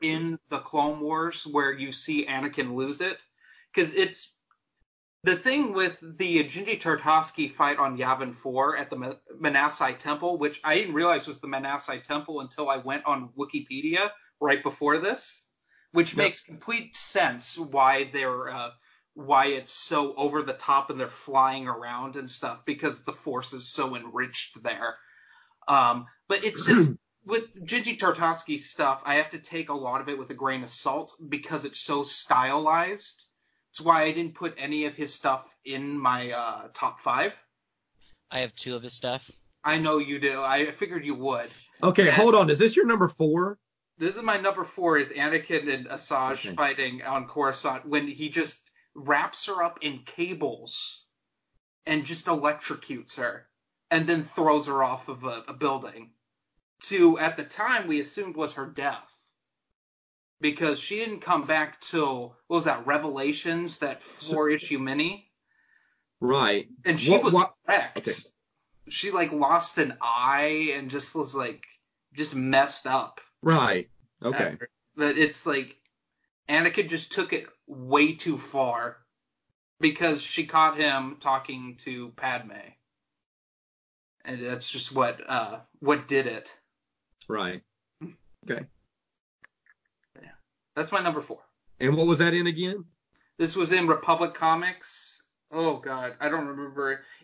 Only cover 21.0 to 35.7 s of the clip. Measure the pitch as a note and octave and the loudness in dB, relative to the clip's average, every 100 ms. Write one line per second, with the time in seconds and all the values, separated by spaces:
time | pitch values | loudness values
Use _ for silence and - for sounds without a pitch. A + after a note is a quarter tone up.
21 | A#2+ - - C3+ C3 C3+ B2+ A2+ A#2+ A#2+ | -6 -8 -2 4 4 2 -6 -8 -8 -8
22 | C3+ C#3 B2+ - B2+ A#2 - C#3+ D3+ - | -10 -10 -10 -8 -8 -8 -8 -4 -4 -4
23 | - - D3+ B2 B2+ C3 - - C3 B2 | -10 -10 -6 -6 -6 -12 -8 -4 -4 -6
24 | A#2 A#2+ B2+ - - A#2 A2+ A2 A#2 - | -8 -6 -6 -6 -10 -8 -6 -4 -6 -8
25 | _ _ _ _ _ _ - C#3 B2 B2 | _ _ _ _ _ _ 4 6 6 2
26 | B2 _ - G3 G#3+ - E3+ A#3 D3+ A#2 | -4 _ -4 -2 -2 0 6 8 6 2
27 | _ _ F#3+ A3+ A3+ G3 E3 A#3+ A#3+ A#3 | _ _ -4 -4 -4 -12 -4 -2 -2 0
28 | F#3 E3 E3 E3 - C#3+ - - C#3+ C3+ | 2 2 2 0 -4 -6 -6 0 0 0
29 | C#3+ C#3+ D#3 D#3+ - E3 D#3+ C#3+ B2+ C3 | 2 2 2 -4 -10 -8 -6 -6 -4 -4
30 | B2+ C#3 B2 B2+ C3+ C3 B2+ - C#3+ C#3+ | -4 -8 -8 -4 -2 -2 -6 -4 -2 -2
31 | D#3+ - D3+ D3 - D#3 C3+ - - C#3+ | -6 -14 -8 -8 -4 -6 -6 -6 -2 -2
32 | C3+ - - C3+ C3 C#3+ D#3 E3 F3+ G3+ | 0 -2 2 2 2 2 2 2 2 -4
33 | - - _ _ _ _ _ - D#3+ D#3+ | -12 -20 _ _ _ _ _ -4 4 6
34 | D#3 D#3+ E3 E3 E3+ D3 C#3 D3+ D3 D3 | 4 0 -4 -6 -8 -6 -6 -2 -4 -4
35 | C#3+ - C#3+ C3+ - _ C3+ | -6 -2 0 0 -4 _ -10